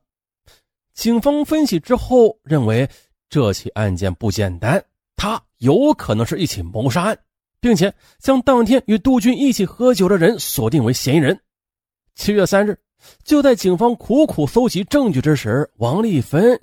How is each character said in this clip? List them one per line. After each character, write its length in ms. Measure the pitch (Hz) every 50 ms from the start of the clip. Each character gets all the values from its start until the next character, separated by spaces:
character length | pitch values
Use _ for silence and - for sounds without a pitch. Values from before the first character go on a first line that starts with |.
| _ _ _ _ _ _ _ _ _ _ _ _ _ _ _ _ _ _ _
警 260 | - - 226 233 233
方 240 | - 277 294 294 294
分 220 | - 311 311 302
析 120 | 240 196 165
之 200 | - - 254 226
后 420 | - - 254 254 226 208 - _ _
认 220 | 135 156 147 120
为， 240 | 107 110 120 135 131 - _ _ _ _ _ _ _
这 240 | - 151 123 101
起 160 | 92 - - -
案 220 | - 107 107 101 90
件 200 | 85 101 95 90
不 180 | - 117 107
简 260 | 92 107 101 95 90 85
单， 240 | 101 117 160 196 - _ _ _ _ _ _ -
它 240 | - 208 226 - - _ _ -
有 360 | 113 127 151 214 277 302 294
可 220 | - - - 110
能 100 | 107 117
是 140 | - 165 170
一 60 | 175
起 160 | - - -
谋 280 | 87 87 92 127 131 135
杀 140 | 110 180 170
案， 160 | 220 214 - _ _ _ _ _ _ _ _
并 160 | - 240 226
且 180 | 147 175 202 - _ _ _ _ _
将 220 | - - 269 254 -
当 220 | - 262 240 233
天 160 | 196 262 - -
与 120 | - 214 220
杜 220 | - 269 262 247
军 180 | 185 247 254 170
一 140 | 277 269
起 140 | 220 - -
喝 280 | - - - 240 254 247
酒 140 | - 190 180
的 100 | 202 180
人 220 | 160 196 240 170
锁 300 | - - - - 110 113
定 120 | 143 156
为 120 | 110 117 127
嫌 220 | - - - 131
疑 20 | 170
人。 200 | 143 131 196 - _ _ _ _ _ _ _ _ _ _ _ _ _ _ _
七 180 | - - -
月 140 | 208 208 185
三 200 | - 202 196 208
日， 140 | 208 196 - _ _ _ _ _ - - _ _
就 160 | - 302 294
在 120 | 277 277 247
警 240 | 190 - 185 180 165
方 160 | 226 240 240 -
苦 280 | - - 220 285 311
苦 220 | - - - 147 135
搜 220 | - 233 254 226
集 140 | - 175 202
证 260 | - - 294 269 214
据 80 | 147 131
之 160 | 117 151 156
时， 340 | 131 - 107 110 135 151 - _ -
王 240 | 113 117 143 196
丽 200 | 226 226 185 139
芬 360 | 117 - - 151 202 240 254 -